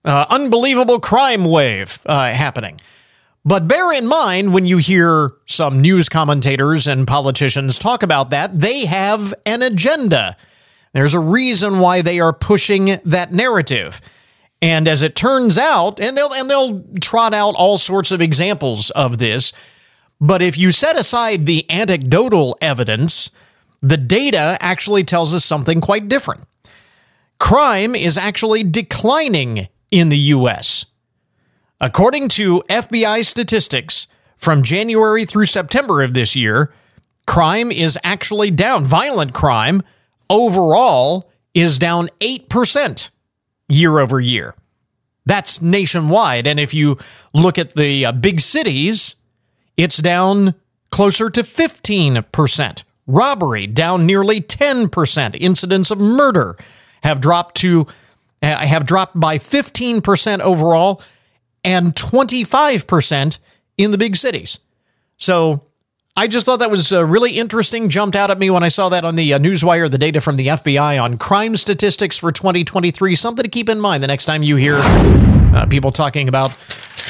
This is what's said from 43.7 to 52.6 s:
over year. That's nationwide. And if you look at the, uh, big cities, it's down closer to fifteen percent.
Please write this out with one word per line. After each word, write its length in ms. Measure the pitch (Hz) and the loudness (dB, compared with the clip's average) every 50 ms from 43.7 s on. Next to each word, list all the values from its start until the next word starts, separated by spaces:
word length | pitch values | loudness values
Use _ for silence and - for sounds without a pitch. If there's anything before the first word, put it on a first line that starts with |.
| 139 151 170 165 151 | 2 2 4 4 4
over 220 | 151 135 110 135 131 | 2 2 0 0 -2
year. 340 | 123 123 123 101 65 60 - _ _ _ _ _ _ _ _ _ _ _ _ _ _ | -2 -2 -4 -4 -6 -10 -16 _ _ _ _ _ _ _ _ _ _ _ _ _ _
That's 340 | - 202 202 - - - - | -2 -2 -2 -2 -4 -4 -2
nationwide. 840 | 165 170 190 202 185 - - 170 156 151 180 226 214 147 123 120 120 | 0 0 0 0 0 -2 -2 -2 0 2 2 2 2 2 0 -2 -2
And 140 | 147 147 147 | -2 -2 -2
if 160 | 147 127 147 | -4 -2 -2
you 240 | 151 147 147 135 - - - - - _ _ - | 0 0 0 0 -2 -6 -16 -20 -20 _ _ 0
look 240 | 151 170 180 - | 2 2 2 2
at 160 | 185 165 - - | -2 -4 -4 -2
the, 320 | 151 147 143 139 139 131 | -2 0 0 0 0 0
uh, 60 | 117 | -2
big 300 | 123 123 113 208 180 156 | -2 0 -2 0 0 0
cities, 760 | - - - 320 330 190 131 135 151 202 226 202 - - - _ _ _ _ _ _ _ _ _ _ _ _ | -2 -2 -2 -2 -2 -2 -2 -2 -2 -2 -2 -4 -6 -6 -10 _ _ _ _ _ _ _ _ _ _ _ _
it's 220 | - 175 165 - | -2 0 0 0
down 560 | - 156 175 175 180 185 190 202 202 196 190 - - _ _ _ _ _ _ | 0 0 0 2 2 2 2 2 2 2 0 0 -4 _ _ _ _ _ _
closer 400 | - 190 202 196 - - 226 220 | 0 2 2 2 2 0 -2 -2
to 120 | - 240 226 | -2 -4 -4
fifteen 800 | - - - 330 320 - - - - 208 190 156 139 123 117 107 - | -4 -2 -2 -2 -2 -2 -6 -6 -2 0 0 2 2 0 -2 -4 -4
percent. 520 | - 165 151 127 - - | -2 0 0 0 0 -2